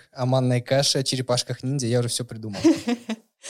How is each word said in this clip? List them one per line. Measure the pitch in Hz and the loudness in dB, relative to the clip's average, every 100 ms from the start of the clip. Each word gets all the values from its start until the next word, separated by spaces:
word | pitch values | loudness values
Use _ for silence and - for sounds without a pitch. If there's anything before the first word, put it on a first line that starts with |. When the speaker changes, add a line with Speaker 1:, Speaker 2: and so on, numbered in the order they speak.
| - | -8
Speaker 1:
о | 139 127 | -4 0
манной | 131 127 123 | 2 2 2
каше, | 120 135 143 143 | 2 2 2 0
о | |
черепашках-ниндзя. | 131 131 123 123 - 123 131 143 117 | 0 -2 0 0 -2 -6 -4 -2 0
Я | 123 | 0
уже | 120 | 0
все | - 120 | -4 -8
придумал. | 113 110 95 | -10 -10 2
Speaker 2:
<laughs> | 320 - 233 233 - 220 _ _ | 2 4 0 -4 -4 -10 _ _